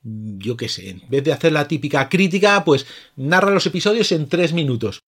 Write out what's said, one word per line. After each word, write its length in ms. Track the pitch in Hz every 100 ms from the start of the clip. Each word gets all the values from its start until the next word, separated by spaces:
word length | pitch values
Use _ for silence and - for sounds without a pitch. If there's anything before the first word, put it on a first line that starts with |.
Yo 540 | 117 110 110 101 101 117
qué 120 | 117
sé, 220 | - 95
en 120 | 92 -
vez 160 | 135
de 80 | 139
hacer 200 | 147 165
la 140 | 151 147
típica 420 | 156 139 147 131
crítica, 560 | 185 190 190 202 202
pues 220 | 185 139 - - - -
narra 340 | 135 180 196
los 160 | 196 185
episodios 460 | 156 208 220 208
en 160 | 170 151
tres 240 | 175 175
minutos. 500 | 170 143 120 110 -